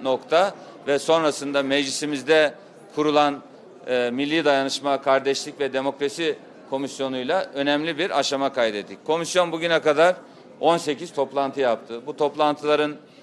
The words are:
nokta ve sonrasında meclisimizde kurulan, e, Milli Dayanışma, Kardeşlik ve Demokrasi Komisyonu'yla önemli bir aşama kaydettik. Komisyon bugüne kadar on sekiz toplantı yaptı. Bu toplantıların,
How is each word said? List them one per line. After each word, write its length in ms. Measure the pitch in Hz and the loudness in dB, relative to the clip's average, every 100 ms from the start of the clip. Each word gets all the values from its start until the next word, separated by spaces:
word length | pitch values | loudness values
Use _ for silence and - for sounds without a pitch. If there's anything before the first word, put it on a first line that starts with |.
nokta 520 | 131 127 - 160 196 - - - 135 | -2 -2 2 2 2 -2 -16 -10 -2
ve 120 | 143 | 0
sonrasında 640 | - 165 151 139 143 143 | 2 2 2 -2 -4 -2
meclisimizde 880 | 135 139 135 127 147 143 127 156 147 - - - - - | 0 0 -2 -4 -4 -2 4 4 4 0 -18 -20 -10 -2
kurulan, 460 | 151 147 147 139 - - - - - | 2 4 2 0 -10 -20 -20 -14 -4
e, 220 | 123 123 | -2 0
Milli 320 | 123 143 165 147 | -2 -2 0 2
Dayanışma, 560 | 139 135 131 139 135 | 2 2 -4 -2 -2
Kardeşlik 580 | 139 135 131 135 151 143 | 2 2 2 -2 -4 -6
ve 140 | 135 | -4
Demokrasi 600 | 135 135 135 143 151 165 135 - - - | -2 -4 -4 -4 -2 -4 -4 -8 -20 -8
Komisyonu'yla 760 | 135 135 - 135 127 127 185 - | -6 -6 -6 -6 -4 -2 -2 -2
önemli 440 | 139 143 147 160 147 | -4 0 0 -2 -4
bir 220 | 185 139 | -2 0
aşama 340 | 135 139 135 | 0 0 -2
kaydettik. 520 | 127 113 104 95 98 - | 0 0 -2 -8 -10 -4
Komisyon 460 | 165 165 180 175 | -2 -2 0 0
bugüne 280 | 165 170 160 | 0 0 2
kadar 340 | 151 147 170 180 - - - - | 2 4 4 2 -6 -20 -20 -2
on 180 | 147 170 | 2 2
sekiz 360 | 151 131 175 | 0 -6 -6
toplantı 460 | - 135 139 135 135 | -4 -2 0 -2 0
yaptı. 420 | 127 113 - 117 151 | 0 0 -4 -12 -8
Bu 120 | 147 | -2
toplantıların, 800 | 147 143 151 143 147 147 151 139 - - | -2 2 0 0 0 2 0 -4 -16 -20